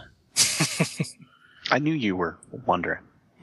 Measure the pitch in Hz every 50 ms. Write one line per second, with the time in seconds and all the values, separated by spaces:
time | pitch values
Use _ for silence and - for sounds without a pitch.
0 | - - _ _ _ _ - - - - - - 156 - - - 165 - - -
1 | 135 - - - - _ _ _ _ - - - - - - 127 147 151 160 151
2 | 120 104 92 92 87 82 82 - - - - - - - - 90 - - - -
3 | - - _ _ _ _ _ _